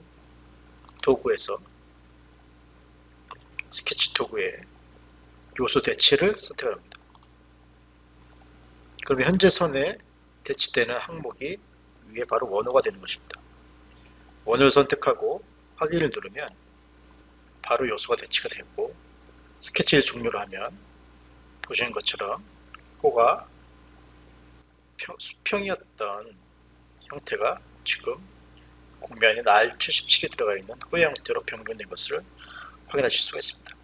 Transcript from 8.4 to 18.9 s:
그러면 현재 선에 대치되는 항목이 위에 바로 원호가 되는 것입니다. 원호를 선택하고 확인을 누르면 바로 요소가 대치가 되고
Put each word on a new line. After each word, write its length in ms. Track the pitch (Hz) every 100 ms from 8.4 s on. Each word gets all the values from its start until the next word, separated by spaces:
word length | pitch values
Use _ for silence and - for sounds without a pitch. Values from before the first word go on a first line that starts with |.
| - - - - - - -
그러면 220 | 131 131
현재 220 | 185 190
선에 480 | - 170 135 151 - - _ _ _
대치되는 540 | - 135 - - 117 123
항목이 600 | - 165 135 - 139 196 _ _ _ _ -
위에 160 | 110 120
바로 240 | - 123
원호가 320 | 98 113 131
되는 180 | 113 95
것입니다. 380 | 92 - - - - - - - - - - - - - -
원호를 240 | 120 139
선택하고 720 | 143 139 147 147 123 - - - - _ -
확인을 340 | 156 170 151
누르면 380 | 110 98 139 143 - - _ _ - - - - - - _
바로 260 | - 120 127
요소가 260 | 104 - 117
대치가 320 | - - -
되고 480 | - - - 440